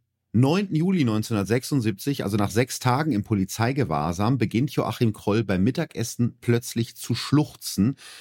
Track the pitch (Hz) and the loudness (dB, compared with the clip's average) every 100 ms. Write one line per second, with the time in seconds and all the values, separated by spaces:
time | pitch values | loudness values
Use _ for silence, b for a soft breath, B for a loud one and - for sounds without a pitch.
0 | _ _ _ 110 135 185 196 151 180 185 | _ _ _ 2 4 4 0 0 0 2
1 | 120 110 110 107 95 123 - 143 110 98 | 2 0 0 -2 0 0 0 0 0 -2
2 | 143 139 98 104 101 110 - - 127 127 | -4 -4 -2 0 2 2 0 0 0 2
3 | 156 104 - 104 95 - 113 143 87 73 | 0 -2 0 0 0 0 0 0 0 0
4 | 80 85 107 131 110 110 143 - - - | 0 0 0 2 0 0 0 -2 -4 0
5 | 117 - 107 107 104 92 107 151 156 - | 0 0 0 0 0 2 2 0 -4 -6
6 | 117 - 120 - - 117 - 117 117 - | -6 -2 -4 -2 -2 0 0 -4 -6 -8
7 | - 120 - 147 147 - - - 110 - | -6 -4 2 2 2 -6 -6 0 0 0
8 | B B | B B